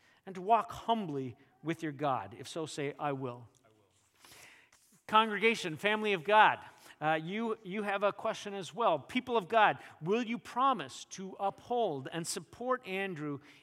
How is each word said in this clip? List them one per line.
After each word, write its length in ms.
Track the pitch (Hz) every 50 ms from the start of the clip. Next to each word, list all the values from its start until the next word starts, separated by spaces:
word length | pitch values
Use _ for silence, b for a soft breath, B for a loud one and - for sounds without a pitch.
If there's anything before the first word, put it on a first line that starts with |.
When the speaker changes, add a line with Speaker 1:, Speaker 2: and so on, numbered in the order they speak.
| b b b b b
Speaker 1:
and 80 | 196 185
to 80 | 185
walk 300 | 180 196 233 220 196 -
humbly 640 | - - - - 233 226 202 160 143 139 131 127 110 b b b b b -
with 200 | 151 165 - -
your 80 | 156
God? 440 | 143 131 151 143 131 113 98 98 113 -
If 80 | 131 -
so, 180 | - 170 160
say, 300 | 143 - - 143 143 156 -
"I 140 | 156 147
will." 360 | 139 135 135 127 120 123 120 107 _ _ _
Speaker 2:
I 60 | 113
will. 580 | 110 107 104 _ _ _ _ _ _ B B B B B B B B B B B B _ _ _ _ _ _
Speaker 1:
Congregation, 720 | - 214 220 220 220 208 196 196 226 226 - - 180 156 143
family 360 | - 202 214 214 214 214 202
of 100 | 175 143
God, 340 | 190 214 220 208 165 123 - - - B B B B B B
uh, 200 | 151 156 160 160
you, 360 | 160 165 196 220 233 226 - - -
you 200 | 180 185 214 202
have 180 | 202 196 202 208
a 80 | 202
question 420 | 190 - - 226 196 - - 208 196
as 180 | 196 180 143 143
well. 240 | 202 233 202 165 143
People 400 | 123 - - 247 - - 240 226
of 100 | 185 151
God, 300 | 220 226 208 180 143 123 B B B B
will 220 | 151 165 208 233 247
you 160 | 214 240 -
promise 680 | - - - 240 262 277 254 185 143 127 - - - -
to 240 | - - 196 190 - -
uphold 680 | 202 196 190 - - - 247 247 233 190 151 139 131 -
and 140 | - 165 170
support 600 | - - 202 156 - - - 240 254 254 247 - 185
Andrew 520 | 190 190 196 196 180 147 151 147 143 135 B B B B